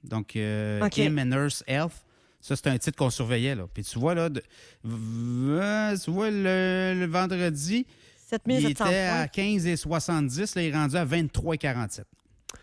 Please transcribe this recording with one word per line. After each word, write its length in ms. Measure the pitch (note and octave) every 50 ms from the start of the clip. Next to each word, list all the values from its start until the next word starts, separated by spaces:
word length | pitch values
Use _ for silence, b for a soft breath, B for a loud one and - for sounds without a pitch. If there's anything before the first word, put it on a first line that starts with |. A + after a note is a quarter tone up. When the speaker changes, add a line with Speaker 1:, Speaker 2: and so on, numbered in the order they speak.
| -
Speaker 1:
Donc, 320 | - - A2 G#2 - -
euh, 500 | A2 G#2+ G#2+ G#2+ G#2+ G#2+ G#2+ G#2 G#2 G#2
Speaker 2:
Ok. 120 | - - -
Speaker 1:
Him 200 | C#3+ D3+ D3+ D3
and 140 | C3 B2 C3
Hers 320 | C3+ C#3+ C#3+ C3+ - -
Health. 380 | - C3 C#3 D#3+ F3 - - _ b b b b b b b
Ça, 140 | - - C#3+
c'est 140 | - - C#3+
un 100 | C3 A#2+
titre 180 | - - D3+
qu'on 140 | - C#3+ B2+
surveillait, 460 | A2+ - C3 A2+ B2 A#2 A#2+ C3+ C#3
là. 80 | G#2+ F2+ F2 -
Puis 80 | - G2+
tu 160 | - - A#2
vois, 160 | A#2+ D#3+ F3
là, 140 | E3+ E3 E3+
de, 120 | D3 A#2+ - B B B B B B B B
v-, 1120 | A2+ A#2 A2+ A2+ A2 A2+ A#2 A#2 A#2+ A#2+ B2 B2+ C#3 D3 E3 G3 G3+ G#3 G#3+ G#3+ G#3+ G3+ F#3+
tu 140 | - - E3
vois, 180 | F#3+ G#3+ A3
le, 640 | G#3+ G3+ G3 F#3 F#3 F#3 F#3 F#3 F#3 F#3 F#3 F#3 F#3
le 100 | F#3 F3+
vendredi, 680 | E3+ D#3+ F3+ F#3 F#3 F#3+ F3+ F3+ F3 D#3 C#3+ C#3+ E3 G#3
il 100 | A#3+ B3+
était 40 | -
à 400 | - _ - - - _ - -
Speaker 2:
sept 180 | - G#3+ _
mille 160 | A3+ B3+ C4 - -
sept 100 | C#3+ -
cents 60 | A3
points. 420 | F#3+ F3+ F#3+ F#3+ F3+ F3 E3 D#3 C#3+
Speaker 1:
quinze 380 | - - G3 G3+ G#3+ G3+ E3
et 80 | E3+ E3+
soixante-dix, 760 | D3+ - D3 E3 E3 - - E3+ D#3 D3 C3+ B2 D3+ G3+ G#3+ -
là, 80 | F#3 E3+
il 40 | D#3+
est 80 | C#3
rendu 200 | D#3 D3+ C#3+ C3+
à 80 | F3+ E3+
vingt-trois 520 | C3 D3+ E3+ E3 C#3+ - - - E3 D#3+
quarante-sept. 500 | D3 - C#3+ B2+ B2 A2+ G2+ - - G#2 _ _ _ _ _ _ _ _ - b b